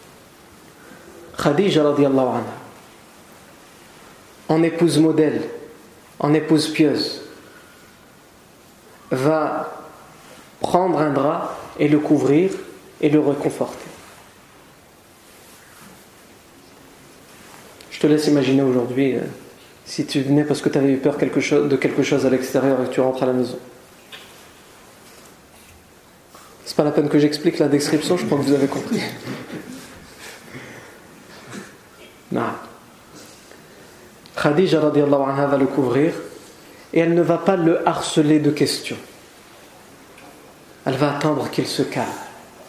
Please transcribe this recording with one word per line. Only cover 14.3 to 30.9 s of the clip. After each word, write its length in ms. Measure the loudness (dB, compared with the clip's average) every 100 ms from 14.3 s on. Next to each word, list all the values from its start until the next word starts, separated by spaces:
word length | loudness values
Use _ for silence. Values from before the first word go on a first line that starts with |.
| -20 -20 -20 -20 -20 -20 -20 -20 -20 -20 -20 -20 -20 -20 -20 -20 -20 -20 -20 -20 -20 -20 -20 -20 -20 -20 -20 -20 -20 -20 -20 -20 -20 -20 -20 -18
Je 100 | -2
te 60 | 2
laisse 200 | 2 4
imaginer 340 | 2 4 2
aujourd'hui, 540 | 2 2 0 0 0 0
euh, 60 | -4 -10 -18 -20 -20 -20
si 220 | -10 -8 -4
tu 160 | -2
venais 220 | 2 2
parce 180 | 2 0
que 80 | 0
tu 80 | 2
avais 140 | 2
eu 60 | 2
peur 200 | 0 0
quelque 240 | -2 -2
cho-, 240 | 0 2 2
de 100 | 0
quelque 280 | 0 0
chose 200 | 0 2 2
à 20 |
l'extérieur 480 | 0 0 0 2 0
et 20 | 0
que 60 |
tu 80 | 0
rentres 220 | 0 0
à 20 | 0
la 80 |
maison. 240 | 0 -2 -6 -14 -20 -20 -20 -20 -20 -20 -20 -20 -20 -20 -20 -20 -20 -20 -20 -20 -20 -20 -20 -20 -20 -20 -20 -20 -20 -20 -20 -20 -20 -4
C'est 100 | 0
pas 80 |
la 80 | 2
peine 180 | 2 2
que 100 | 2
j'explique 400 | 2 0 -2 0
la 80 | 2
description, 500 | 0 0 -2 0 -2
je 80 | 0
crois 140 | -2
que 40 |
vous 100 | 2
avez 120 | 0 0
compris. 320 | -4 -6 -6 -6 -10 -12 -14 -14 -16 -16 -18 -20 -20 -20 -20 -20 -20 -20 -20 -18 -20 -20